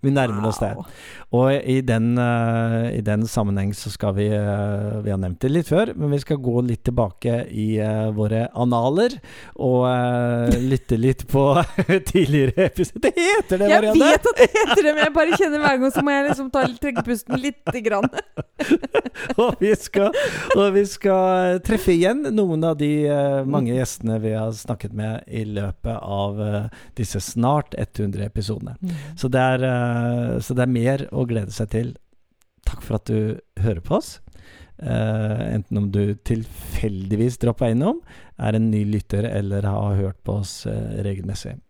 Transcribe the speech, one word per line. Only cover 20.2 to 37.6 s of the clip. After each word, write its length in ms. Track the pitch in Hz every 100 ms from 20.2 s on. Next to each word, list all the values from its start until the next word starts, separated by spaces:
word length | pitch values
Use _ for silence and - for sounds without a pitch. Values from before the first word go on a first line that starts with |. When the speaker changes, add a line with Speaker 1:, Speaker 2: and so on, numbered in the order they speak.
| 554 - - 523
Speaker 1:
og 180 | 202
vi 100 | 196 202
skal 720 | - 202 190 185 185 185 180
treffe 320 | 180 220 -
igjen 280 | 170 180 262 285 214
noen 280 | 196 156
av 140 | 165 156
de, 300 | 147 151 147
eh, 360 | 147 143 139
mange 280 | 135 147 123
Speaker 2:
Mm. 80 | 123
Speaker 1:
gjestene 400 | 127 - 113 110
vi 100 | 110
har 200 | 110 110
snakket 420 | 110 - 113 104
med 300 | 107 107 113 -
i 160 | 120 107
løpet 520 | 101 101 - 117 113
av, 380 | - 101 101 101
eh, 280 | 107 104 107 - - -
disse 240 | 104 104
snart 540 | - - 120 147 - - 104 -
hundre 280 | 104 101 101
episodene. 500 | - 104 107 95 123
Speaker 2:
Mm. 120 | 185 165 143 160
Speaker 1:
Så 140 | 131
det 80 | 131
er, 220 | 131 127
eh, 720 | 131 123 120 117 120 120 120 117
så 160 | - 123
det 80 |
er 100 | 123
mer 320 | 123 120 135 139
å 140 | 135 123
glede 240 | 113 101
seg 180 | - 113
til. 260 | 110 120 - _ _ _ _ _ _ -
Takk 160 | -
for 140 | - 110
at 100 | -
du 320 | 110 107 - _ -
hører 220 | 104 87
på 160 | - 185
oss. 220 | - - - - - - -
Eh, 800 | - 151 117 110 110 107 107 110 117
enten 220 | 98 107
om 140 | 101
du 240 | 101 101 104
tilfeldigvis 1200 | - 113 110 - - - 110 95 95 104 120 123
dropper 320 | 117 117